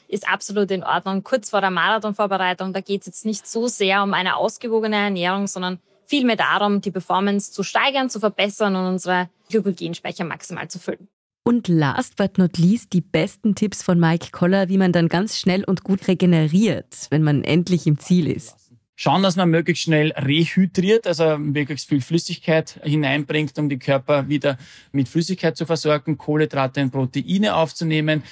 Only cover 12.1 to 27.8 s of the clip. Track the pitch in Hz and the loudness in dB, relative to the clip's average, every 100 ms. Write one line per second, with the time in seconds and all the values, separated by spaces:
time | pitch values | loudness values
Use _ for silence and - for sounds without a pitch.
12.1 | - 196 - 180 175 170 233 - 180 - | -2 -2 2 0 4 2 2 0 -2 0
13.1 | 160 185 - 214 190 214 - - 170 165 | -2 -2 -2 -2 0 -2 -2 0 2 4
14.1 | 165 - - 175 196 180 190 185 175 170 | 2 -4 -2 2 2 2 2 4 4 2
15.1 | 175 214 - - 190 190 190 - 190 - | 0 -2 -2 0 0 -2 -4 -2 -2 0
16.1 | 180 180 170 156 180 220 113 - - - | 2 4 4 4 4 2 0 -6 -16 -2
17.1 | 151 151 143 - 160 180 180 - 147 - | 2 4 2 2 0 2 0 2 0 2
18.1 | 180 156 - - - _ _ _ - 147 | 0 0 -4 -8 -16 _ _ _ -4 0
19.1 | 170 196 175 175 165 165 175 165 151 156 | 2 2 2 2 2 2 -2 2 2 2
20.1 | - 135 151 165 - 190 - 185 226 196 | 0 0 2 2 2 2 2 2 2 2
21.1 | 160 160 151 147 143 143 139 - 143 - | 2 2 2 0 -2 -2 -6 0 0 2
22.1 | 165 - 175 - 160 156 - 151 151 139 | -2 -2 -6 0 0 0 -6 -2 0 0
23.1 | 143 143 151 151 - 151 135 - 139 131 | -2 -2 -2 -2 -2 -2 -2 0 0 2
24.1 | 147 135 143 143 131 - - - 139 131 | 0 2 0 0 -4 -10 -20 -6 -2 0
25.1 | 165 170 185 170 156 165 160 151 151 160 | 0 -2 -2 -2 -2 -2 -2 0 0 0
26.1 | 147 - 151 151 139 131 143 135 135 131 | -4 -2 0 0 0 -2 0 -2 0 -2
27.1 | 143 147 190 208 170 160 - | -4 -2 0 2 2 0 -2